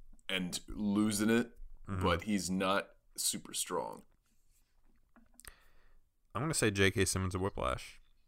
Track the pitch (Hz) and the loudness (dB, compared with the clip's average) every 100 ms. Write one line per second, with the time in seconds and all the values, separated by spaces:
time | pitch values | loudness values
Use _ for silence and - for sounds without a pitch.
0 | - - - 95 90 - - - 104 101 | -18 -14 -4 -2 -2 -6 -8 -4 2 4
1 | 107 101 107 117 117 - - - - 95 | 4 4 4 4 2 -6 -16 -14 -8 0
2 | 92 85 107 104 85 95 95 98 - - | 2 2 2 0 0 0 2 0 -2 -12
3 | _ - - 101 - - - 87 57 50 | _ -4 -4 -4 -6 -6 -4 -4 -4 -10
4 | - _ _ _ _ _ _ _ - _ | -18 _ _ _ _ _ _ _ -20 _
5 | _ - - - - - - - - - | _ -20 -20 -20 -20 -20 -20 -20 -20 -20
6 | _ _ _ 117 156 - 113 101 95 101 | _ _ _ -4 -2 2 2 4 4 4
7 | 92 95 92 92 98 - 64 64 - - | 2 2 -2 -2 -2 -2 -2 -4 -8 -18
8 | - _ | -20 _